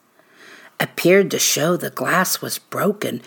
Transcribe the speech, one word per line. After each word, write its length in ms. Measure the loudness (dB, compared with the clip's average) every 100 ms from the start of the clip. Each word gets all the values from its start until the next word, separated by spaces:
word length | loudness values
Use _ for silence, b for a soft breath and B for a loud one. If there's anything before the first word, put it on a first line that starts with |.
| _ b b b b b b b
appeared 500 | -6 0 4 4 4
to 60 | 0
show 380 | 0 2 0 0
the 140 | -4
glass 500 | -6 -2 0 0 -2
was 180 | -6 -10
broken 600 | -8 -2 -2 -2 -6 -8